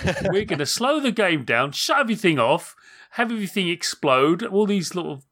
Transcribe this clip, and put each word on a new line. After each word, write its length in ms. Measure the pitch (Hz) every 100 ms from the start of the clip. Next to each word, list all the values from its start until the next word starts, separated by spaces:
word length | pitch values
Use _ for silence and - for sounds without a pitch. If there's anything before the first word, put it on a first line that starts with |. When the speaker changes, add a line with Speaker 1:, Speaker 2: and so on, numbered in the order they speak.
| 190
Speaker 1:
<laughs> 200 | - 190
Speaker 2:
We're 120 | 185
gonna 220 | 214 151 143
slow 320 | - 247 311
the 120 | 269
game 320 | 214 190 156
down, 280 | 123 117 143
shut 260 | - - 285
everything 380 | 233 214 180 147
off, 340 | 117 170 - - - - -
have 200 | - 233
everything 380 | 226 190 208 175
explode, 720 | 170 - - 147 131 147 175
all 240 | 226 196 208
these 280 | 202 160 180
little 260 | 156 139 -